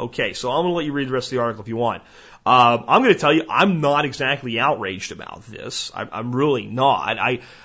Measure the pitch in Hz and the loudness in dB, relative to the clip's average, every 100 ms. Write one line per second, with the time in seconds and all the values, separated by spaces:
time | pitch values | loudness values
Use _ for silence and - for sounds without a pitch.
0 | 117 - 110 90 123 143 180 175 151 143 | -8 -4 -4 -4 -2 0 0 -2 -2 -4
1 | 131 127 123 127 117 110 104 113 120 90 | -2 -4 -2 -2 -2 -4 -6 -2 -2 -2
2 | - - - - - 127 120 117 - 170 | -10 -20 -20 -4 4 6 6 4 2 4
3 | 254 170 147 156 - 123 196 170 147 143 | 4 4 4 2 2 2 2 2 2 2
4 | 147 123 131 139 123 113 139 135 95 92 | 0 -2 -4 -4 -4 -2 0 0 -4 -8
5 | - - - - - 107 120 - - - | -10 -12 -14 -16 -16 -14 -10 -10 -10 -10
6 | 107 107 117 123 147 127 104 117 135 104 | -10 -8 -4 0 2 2 -2 2 4 4
7 | 73 113 113 127 - - | 0 -2 -2 -2 -6 -20